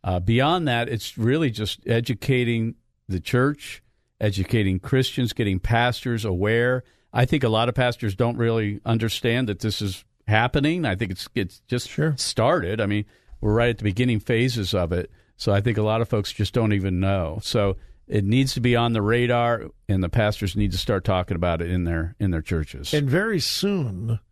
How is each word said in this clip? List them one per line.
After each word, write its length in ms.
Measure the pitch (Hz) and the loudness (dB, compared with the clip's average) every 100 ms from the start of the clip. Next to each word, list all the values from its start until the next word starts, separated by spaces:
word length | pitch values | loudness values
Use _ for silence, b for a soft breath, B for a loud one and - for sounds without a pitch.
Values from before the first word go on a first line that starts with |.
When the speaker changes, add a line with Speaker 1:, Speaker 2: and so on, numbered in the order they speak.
Speaker 1:
Uh, 180 | - 90 | 0 0
beyond 460 | 92 117 143 180 156 | 2 2 4 2 0
that, 200 | 120 117 | 0 -2
it's 300 | 110 - - | -4 -8 -2
really 320 | 113 147 151 | 0 2 0
just 360 | 110 104 - - | -2 -6 -6 0
educating 880 | 117 120 117 - 127 120 117 113 - _ _ - | 0 0 -4 0 2 2 0 -2 -6 _ _ -6
the 120 | 92 | -6
church, 600 | - 123 135 147 - - _ _ _ _ | 0 2 2 0 -12 -18 _ _ _ _
educating 640 | 107 95 92 117 98 92 | -2 0 0 2 2 0
Christians, 540 | - 131 127 - 123 | 0 0 0 -2 -4
getting 240 | - 107 92 | -2 -2 0
pastors 680 | - 117 123 120 127 117 | 0 2 2 -2 -4 -4
aware. 580 | 107 90 101 117 120 127 b b b | -2 0 2 2 2 0 b b b
I 140 | - 127 | 0 2
think 180 | 156 | 4
a 60 | 127 | 2
lot 180 | 110 120 | 2 2
of 60 | |
pastors 400 | 123 123 117 110 | 2 0 0 -4
don't 240 | 95 120 120 | 0 0 2
really 420 | 117 113 104 101 - | 0 2 -2 -4 -2
understand 600 | 113 113 - 120 120 120 | 0 0 -2 0 0 0
that 80 | 98 | -2
this 240 | 113 - | -4 -2
is 200 | 101 92 - _ - | -4 -6 -14 _ 0
happening. 600 | 110 127 151 143 175 147 | 2 4 2 0 0 -2
I 80 | |
think 160 | 92 107 | -2 -4
it's, 180 | 92 - | -6 -6
it's 260 | - 92 - _ | -4 -4 -8 _
just 200 | 123 - | -6 -4
Speaker 2:
Sure. 240 | - 156 139 | -2 -2 -2
Speaker 1:
started. 640 | - - 117 180 - 110 | -4 0 2 2 0 -2
I 60 | 101 | 0
mean, 180 | 104 104 b b b | 0 -2 b b b
we're 120 | 107 | 0
right 180 | 107 120 | 2 2
at 80 | 110 | 0
the 60 | |
beginning 360 | 104 95 127 113 | -2 0 2 0
phases 520 | - 117 127 117 92 | 0 2 2 0 -2
of 200 | 101 85 | 0 0
it. 180 | 90 - b b b | -2 -4 b b b
So 140 | - | 0
I 80 | 98 | 2
think 160 | 107 107 | 2 0
a 60 | |
lot 180 | 107 110 | 0 0
of 80 | 113 | 0
folks 240 | 110 101 | 0 -2
just 220 | - 101 | -4 -2
don't 180 | 127 110 | 2 2
even 260 | 101 95 90 | 2 0 0
know. 420 | 95 98 82 90 | 0 0 -2 -6
So 340 | - 120 101 95 b b - | -2 0 0 -2 b b -4
it 160 | 110 | -2
needs 300 | 98 120 135 | 2 2 2
to 60 | - | 0
be 140 | 120 | 2
on 200 | 117 117 | 2 2
the 80 | 113 | 0
radar, 600 | 104 120 120 120 120 117 - - - | 2 2 2 2 2 0 -4 -14 -2
and 160 | 95 | 0
the 60 | 90 | 2
pastors 480 | - 107 107 98 104 | 2 2 0 -4 0
need 160 | 101 | -2
to 60 | 90 | -2
start 260 | - 101 | 0 0
talking 300 | - 92 90 | 2 0 0
about 260 | 87 87 82 | -2 0 0
it 100 | 85 | -2
in 140 | 90 | -2
their, 320 | 85 82 82 - | -2 -2 -4 -4
in 120 | 101 | -2
their 100 | 82 | -2
churches. 540 | 78 85 73 - 71 | -2 -4 -4 -8 -4
Speaker 2:
And 160 | 151 139 | -2 0
very 280 | 156 220 196 | 0 0 -2
soon 800 | - - 196 196 131 92 113 113 _ | -2 -2 -2 -2 -4 -6 -4 -6 _